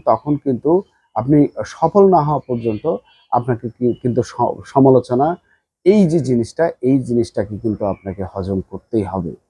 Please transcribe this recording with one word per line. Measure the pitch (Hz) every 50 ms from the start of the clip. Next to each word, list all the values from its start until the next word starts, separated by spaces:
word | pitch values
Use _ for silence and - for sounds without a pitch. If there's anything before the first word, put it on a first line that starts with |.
| -
তখন | - 113 - - 147 147
কিন্তু | 139 - 139 127 113 - 143 170 190 202 - _ _ _ _ _
আপনি | 110 117 127 151 147 143 - - - -
সফল | - - - 160 170 - 202 196 196
না | 185 160
হওয়া | 147 151 147 135
পর্যন্ত | - - 123 117 113 117 107 104 - 156 - - - _ _ _ _ _
আপনাকে | - 120 117 131 120 110 - 113
কি-, | - _ 123 120 113 -
কিন্তু | - 123 113 127
স-, | 107 - - - 120 101 - - -
সমালোচনা, | - - 139 135 135 131 123 120 - 123 127 143 160 175 - _ _ _ _ _ _ _ _ _
এই | 175 208 214 196 156
যে | 160 170
জিনিসটা, | 127 131 127 117 110 - - - 165 170 - -
এই | 123 127 139 135
জিনিসটাকে | 120 117 120 120 113 - - - 101 104 104 98
কিন্তু | - 113 104 98 110
আপনাকে | 98 92 - - 98 90 98 92 90 -
হজম | 98 90 95 98 95 90 -
করতেই | 95 95 - _ - 110 95
হবে। | 92 92 95 85 78 - - _